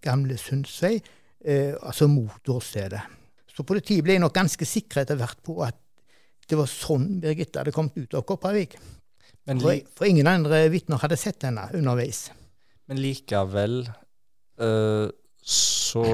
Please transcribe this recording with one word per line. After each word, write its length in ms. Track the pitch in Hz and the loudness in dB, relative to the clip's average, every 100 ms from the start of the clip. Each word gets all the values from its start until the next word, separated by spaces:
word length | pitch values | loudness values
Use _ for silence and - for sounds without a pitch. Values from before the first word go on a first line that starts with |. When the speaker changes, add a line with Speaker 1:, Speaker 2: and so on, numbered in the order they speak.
Speaker 1:
Gamle 340 | - 127 135 127 | -2 0 0 -4
Sundsvei, 640 | - 139 135 - 175 226 - - _ _ | -4 -4 -4 -2 0 0 -4 -16 _ _
eh, 300 | - 143 139 143 | -2 0 0 -4
altså 280 | - - 151 | -8 4 6
mot 360 | 143 110 - | 6 2 -4
åstedet. 560 | - 123 - 107 98 101 - - _ _ _ | -4 -4 -4 -8 -6 -8 -12 -18 _ _ _
Så 160 | - | -10
politiet 400 | 120 196 - 202 | -4 -4 0 0
ble 140 | 156 190 | 4 4
nok 160 | 170 | 4
ganske 320 | - 185 - 156 | 4 2 0 -4
sikre 400 | - - - 131 | -4 -2 -2 0
etter 100 | 147 | -2
hvert 260 | 120 - | -4 -6
på 200 | - 165 | -10 -4
at 160 | 139 - _ _ _ _ _ _ - | -4 -6 _ _ _ _ _ _ -2
det 120 | 156 | 0
var 80 | 139 | 0
sånn 540 | - - 147 151 190 | -4 -2 0 0 -2
Birgitte 380 | 165 156 160 139 | -2 -4 -4 -6
hadde 120 | 143 | -4
kommet 240 | 147 156 - | -2 -4 -4
ut 180 | 131 | -6
av 120 | 143 120 | -6 -4
Kopervik. 480 | 185 180 208 175 - - - _ _ _ - - | -4 -2 -2 -2 -8 -20 -20 _ _ _ -14 -4
Speaker 2:
Men 120 | 131 | 0
Speaker 1:
For, 140 | 143 | 2
Speaker 2:
li- 120 | - - | 0 -4
Speaker 1:
for 160 | - 208 | -2 4
ingen 200 | 170 143 | 6 6
andre 380 | 180 151 156 160 | 4 4 4 4
vitner 300 | 170 - 143 | 2 0 -2
hadde 160 | 151 165 | 0 -2
sett 240 | - - | -4 -6
henne 220 | 135 113 98 | -6 -6 -6
underveis. 560 | 156 139 123 120 - - - - _ _ _ - | -2 0 0 -2 -6 -14 -18 -20 _ _ _ -10
Speaker 2:
Men 100 | 135 | -6
likevel, 840 | 135 135 - 104 95 98 104 123 123 110 - _ _ _ _ - | -4 -6 -2 0 0 0 0 -2 -6 -12 -20 _ _ _ _ -4
eh, 500 | 117 110 110 107 107 - _ _ | 0 2 2 0 -2 -6 _ _
så 640 | - - - - - 113 117 | -4 0 0 0 -2 0 0